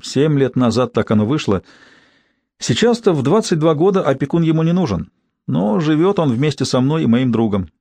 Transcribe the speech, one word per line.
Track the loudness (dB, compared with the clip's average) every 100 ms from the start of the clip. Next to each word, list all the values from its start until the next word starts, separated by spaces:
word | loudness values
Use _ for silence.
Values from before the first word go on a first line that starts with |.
семь | -8 -2 0 2
лет | 0 0
назад | 0 0 -2
так | -2 0
оно | 0 0
вышло. | -2 -2 -4 -4 -20 -20 _ _ _ _ _ _ -12
Сейчас-то | -4 0 0 2 0
в | 0
двадцать | 2 0 0 0
два | 0
года | 2 2 2
опекун | 0 -2 0 0
ему | 0 0
не | 0
нужен, | 0 0 -4 -8 _ _ _ -6
но | -2 0 0
живёт | 0 2 0 0
он | 0
вместе | 0 -2 -2
со | -2 0
мной | 0 0
и | 2
моим | 2 2
другом». | 0 0 -2 -6 _